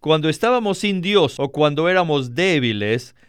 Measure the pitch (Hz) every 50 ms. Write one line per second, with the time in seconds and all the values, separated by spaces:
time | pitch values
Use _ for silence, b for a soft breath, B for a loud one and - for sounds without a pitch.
0 | - 147 156 160 147 160 151 - - 226 247 247 226 208 190 - - 208 196 185
1 | 170 185 208 202 170 139 - - 139 139 - 139 151 151 147 143 160 175 185 185
2 | 180 165 151 143 131 123 120 127 180 190 180 151 127 120 110 104 104 104 110 120
3 | - - _ _ -